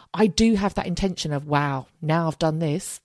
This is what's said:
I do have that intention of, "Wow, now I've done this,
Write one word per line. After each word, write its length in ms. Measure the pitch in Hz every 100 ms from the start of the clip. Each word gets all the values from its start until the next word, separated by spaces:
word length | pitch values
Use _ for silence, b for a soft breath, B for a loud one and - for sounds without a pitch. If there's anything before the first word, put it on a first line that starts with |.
| B -
I 120 | 220
do 260 | - 226
have 200 | 202 202
that 120 | - -
intention 460 | 170 190 175 156
of, 160 | 143 147
"Wow, 400 | 147 143 135 - -
now 280 | 156 165 160
I've 100 | -
done 220 | 160 160
this, 400 | 160 165 - -